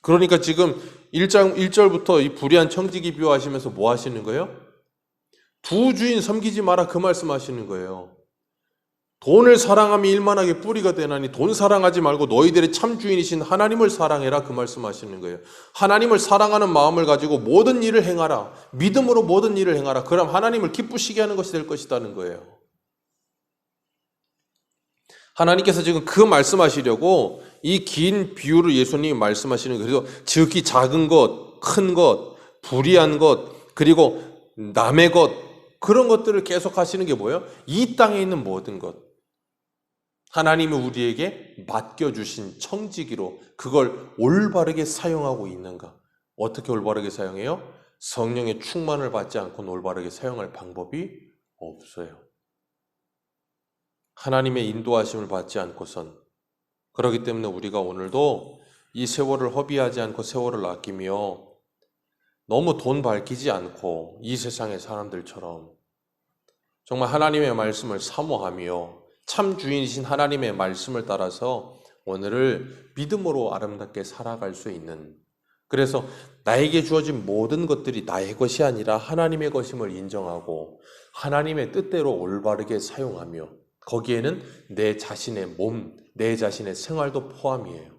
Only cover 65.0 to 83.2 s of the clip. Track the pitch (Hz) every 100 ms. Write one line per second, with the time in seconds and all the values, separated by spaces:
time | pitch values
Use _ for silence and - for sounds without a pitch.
65 | 101 92 87 90 87 82 80 _ _ _
66 | _ _ _ _ _ _ _ _ _ 127
67 | 123 147 156 151 143 113 107 107 123 98
68 | - - 156 117 95 92 87 87 85 -
69 | _ _ - - 196 190 139 143 127 127
70 | 131 143 143 139 120 95 95 92 - 123
71 | - 95 92 - 123 120 - - _ _
72 | - 95 98 120 131 104 - - _ -
73 | 147 208 180 139 110 95 104 104 101 104
74 | 98 - 117 117 98 92 110 87 80 80
75 | 76 _ _ _ _ _ _ 135 131 139
76 | - - - _ - 120 151 165 156 156
77 | 147 131 98 104 110 156 165 135 - 113
78 | - 92 95 107 123 123 143 113 107 107
79 | 127 160 165 160 151 131 127 127 104 92
80 | 95 101 92 87 82 80 76 - _ -
81 | _ - 143 143 156 151 123 190 190 175
82 | 143 98 90 101 107 104 104 107 - -
83 | 131 92